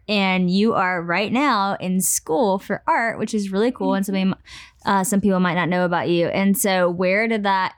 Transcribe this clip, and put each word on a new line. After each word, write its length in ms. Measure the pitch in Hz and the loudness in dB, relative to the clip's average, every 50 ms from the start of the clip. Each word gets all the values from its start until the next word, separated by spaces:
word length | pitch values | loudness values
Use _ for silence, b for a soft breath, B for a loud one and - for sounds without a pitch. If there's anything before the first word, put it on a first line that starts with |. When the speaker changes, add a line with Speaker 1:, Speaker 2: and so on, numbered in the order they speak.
| - - | -6 -2
Speaker 1:
and 420 | 214 202 196 190 185 185 185 175 | 0 0 2 2 2 2 2 2
you 240 | 180 196 214 226 - | 2 2 2 2 2
are 260 | - 190 185 185 175 | 2 0 0 -2 -4
right 280 | 170 170 170 185 214 - 202 | -4 -2 -2 -2 -2 -2 0
now 420 | 254 302 277 233 202 196 196 190 - | 0 0 2 2 0 0 -2 -4 -4
in 180 | - 185 185 190 | -4 -2 -2 0
school 580 | 175 - - - - - 320 302 240 196 190 196 | 0 -2 -4 -4 -4 -2 0 0 2 2 0 -2
for 240 | - - 202 - - - | -2 -6 -8 -6 -2 -2
art, 320 | 330 277 233 226 - - | 0 0 0 -2 -4 -4
which 140 | 220 - 220 | -6 -4 -4
is 160 | 214 202 196 | -4 -4 -2
really 200 | 190 196 226 240 | -2 0 0 0
cool, 240 | 247 - 196 185 190 | -2 -2 -2 -2 0
and 100 | 196 196 | 0 -2
Speaker 2:
Mm-hmm. 100 | - 190 190 185 190 | -2 -2 -2 -2 -2
Speaker 1:
something, 40 | - - B B B B B B B B - | -2 -4 B B B B B B B B -4
uh, 180 | - 196 196 185 | 0 0 0 0
some 160 | - 208 202 | 2 0 0
people 220 | 202 202 190 180 | 2 2 2 2
might 140 | 185 180 165 | 2 0 0
not 120 | 180 170 156 | 0 0 0
know 160 | 180 180 180 | 0 0 0
about 240 | 170 175 160 120 156 | 0 0 0 0 0
you. 200 | 170 170 170 - | 0 2 2 0
And 300 | - 190 196 196 196 - | 0 2 2 2 2 2
so 320 | - 196 190 185 180 175 | 2 0 2 2 2 2
where 380 | 175 175 185 180 190 208 226 226 | 0 0 0 2 2 2 0 0
did 160 | 226 214 202 | -2 0 0
that 300 | 202 190 190 185 - - | 0 0 2 0 -2 -4